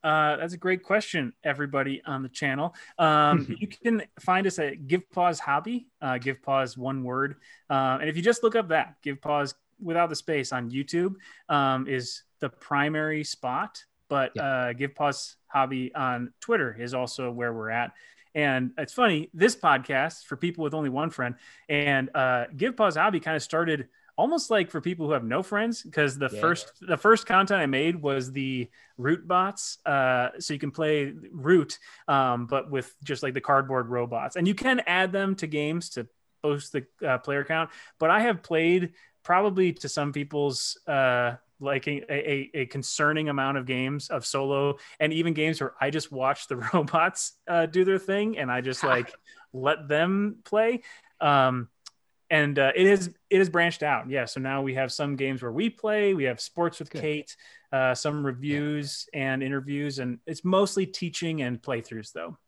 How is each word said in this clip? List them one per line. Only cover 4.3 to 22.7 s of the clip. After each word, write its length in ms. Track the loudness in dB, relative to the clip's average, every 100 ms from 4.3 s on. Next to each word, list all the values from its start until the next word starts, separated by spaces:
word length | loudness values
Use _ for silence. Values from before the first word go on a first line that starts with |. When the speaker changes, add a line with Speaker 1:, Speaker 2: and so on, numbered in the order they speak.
| 2 2
Speaker 1:
us 120 | -2
at 280 | -4 -4 -2
Give 200 | -2 -2
Pause 300 | 0 2 0
Hobby, 460 | -2 -2 -2 -8 -8 _
uh, 180 | -4 -4
Give 240 | -4 -6
Pause 340 | 0 0 0 -4
one 260 | -6 -4
word. 320 | -4 -2 -2 -4 _ -20 _
Um, 300 | 0 2 0
and 80 | -2
if 80 | 0
you 60 |
just 200 | 2 2
look 140 | 2 2
up 120 | 2
that, 280 | 0 0 -6
Give 180 | -8 -8
Pause 340 | -2 0 -2 -6 _ _
without 260 | -4 0 0
the 80 | -2
space 360 | -4 -4 -2
on 180 | -6 -6
YouTube, 440 | -6 -4 -2 -2 -4 -16 -20 _
um, 380 | 2 2 0 -2
is 360 | -4 -6 -12 _ _
the 80 | -8
primary 760 | -8 -4 0 0 0 -2 -4
spot. 600 | -6 -8 -6 -4 -6 -10 -20 _ _
But, 240 | 0 0
Speaker 2:
Yeah. 100 | -2
Speaker 1:
uh, 280 | -2 0 -2
Give 200 | -2 -6
Pause 420 | 0 -2 -2 -8 -16 _
Hobby 460 | 0 0 -2 -6
on 380 | -4 -2 -2 -6 _
Twitter 360 | -2 0 0 -4
is 140 | -6
also 360 | -4 -6 -6 -8
where 220 | -4 -4
we're 180 | -4 -4
at. 220 | -4 -4 -8 -20 _ _
And 380 | -2 0 2 -2 -4
it's 140 | -8
funny, 340 | 2 2 2 -2
this 200 | 2 2 4
podcast 680 | 4 4 2 0 0 -4
for 120 | -12 -4
people 280 | -4 -2
with 80 | -4
only 140 | -2 -2
one 200 | -2 -4
friend, 240 | -2 -6 -6 -14 -20 -2
and, 420 | 0 2 2 2
uh, 320 | 2 2 2 -2 -2
Give 180 | -4